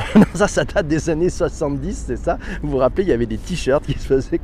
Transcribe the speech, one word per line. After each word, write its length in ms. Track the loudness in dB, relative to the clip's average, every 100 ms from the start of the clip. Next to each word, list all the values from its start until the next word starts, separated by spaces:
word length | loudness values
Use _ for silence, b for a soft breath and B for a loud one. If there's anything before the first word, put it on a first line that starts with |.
| 4
<laughs> 100 | 6
non, 80 | 6
ça, 140 | 4 0
ça 160 | 0
date 240 | -2 -2 0
des 200 | -2 0
années 220 | 0 0
soixante-dix, 760 | 0 -4 -2 -4 -4 -6 -8 -6
c'est 80 | -4
ça. 220 | -2 -4 B -6
Vous 100 | -2
vous 80 | 2
rappelez, 260 | 2 2
il 60 | 2
y 20 |
avait 140 | 2 0
des 120 | -4
t-shirts 460 | -6 -4 2 0
qui 80 | 0
se 140 | -4 0
faisaient 320 | 0 2 -4